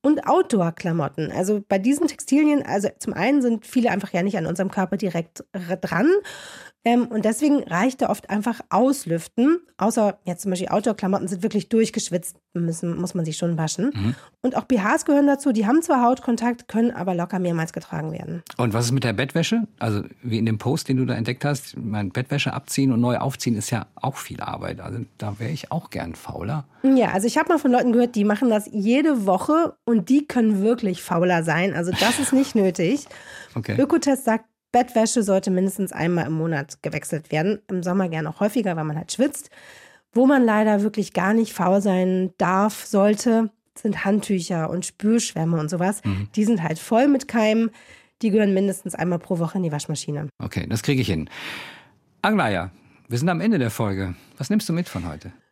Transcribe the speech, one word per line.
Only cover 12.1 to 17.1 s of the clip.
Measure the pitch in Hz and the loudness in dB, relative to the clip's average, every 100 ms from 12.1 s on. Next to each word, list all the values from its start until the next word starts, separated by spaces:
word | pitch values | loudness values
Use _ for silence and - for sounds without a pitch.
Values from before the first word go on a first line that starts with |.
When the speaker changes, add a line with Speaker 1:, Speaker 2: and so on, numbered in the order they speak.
| 175 - - _ | -4 -6 -18 _
Speaker 1:
müssen, | 175 170 165 175 165 | -4 -4 -2 -4 -4
muss | 180 | -4
man | 180 160 | -4 -4
sie | |
schon | 156 175 165 | -2 -2 0
waschen. | 160 - 240 | -2 -2 -2
Speaker 2:
Mhm. | 285 101 131 - _ | -2 -4 -4 -12 _
Speaker 1:
Und | 254 - | -2 -2
auch | |
B | - 240 | 0 0
Hs | 202 311 | 2 0
gehören | - 285 285 | 2 4 4
dazu. | 277 277 | 2 2
Die | 220 208 | 2 2
haben | 302 | 2
zwar | 330 269 | 2 2
Hautkontakt, | 240 254 - 233 233 240 - | 4 2 0 0 0 -4 -4
können | 220 233 | 0 0
aber | 233 185 | 0 -2